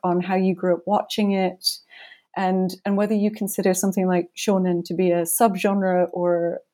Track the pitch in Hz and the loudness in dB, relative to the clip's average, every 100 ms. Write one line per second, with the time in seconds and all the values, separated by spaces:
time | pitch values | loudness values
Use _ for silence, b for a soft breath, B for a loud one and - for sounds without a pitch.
0 | 180 180 175 190 190 185 185 170 180 208 | -2 0 0 0 2 0 0 -2 0 -2
1 | - - 208 196 185 185 - - B B | 0 -2 0 0 -2 -2 -6 -8 B B
2 | B B B - 190 185 185 - - 202 | B B B -4 0 0 0 -4 -2 0
3 | 208 214 208 214 196 - 196 185 196 190 | 0 0 0 -2 -6 -2 0 0 0 0
4 | 185 180 175 - - 190 185 175 180 170 | 0 0 -2 -4 0 0 2 0 -2 0
5 | 185 170 165 - 226 185 202 196 190 180 | 2 2 0 2 2 2 0 0 2 2
6 | 175 180 175 175 170 - - | 0 0 0 0 0 -4 -10